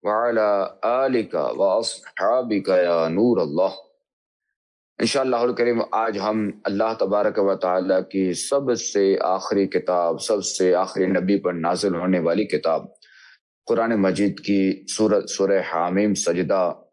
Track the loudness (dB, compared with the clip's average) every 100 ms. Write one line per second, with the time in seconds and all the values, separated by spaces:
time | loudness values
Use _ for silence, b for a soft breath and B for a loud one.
0 | 0 0 0 2 2 0 -2 -4 -2 0
1 | 0 -2 -2 -4 -4 0 2 2 -2 -8
2 | -16 -4 0 0 0 -2 2 2 2 2
3 | 0 2 2 2 0 0 -2 -2 -20 _
4 | _ _ _ _ _ _ _ _ _ _
5 | -2 0 0 2 0 2 0 0 0 -2
6 | -2 -2 -2 -2 -2 -4 -6 -2 -2 0
7 | 0 2 2 2 0 0 0 0 2 0
8 | 0 -2 -2 -2 -2 -2 0 -2 -2 0
9 | 2 2 0 -2 -2 0 0 0 0 0
10 | 0 -2 -2 -2 -2 0 2 2 0 -2
11 | 0 0 0 0 0 -2 -2 0 -2 -2
12 | 0 0 2 0 0 -2 0 -2 -4 _
13 | B B B B _ _ -2 0 2 2
14 | 2 2 0 -2 -2 0 2 -2 -8 0
15 | 2 2 0 -2 0 0 0 -2 0 0
16 | 0 0 -2 -2 0 0 0 -4 -16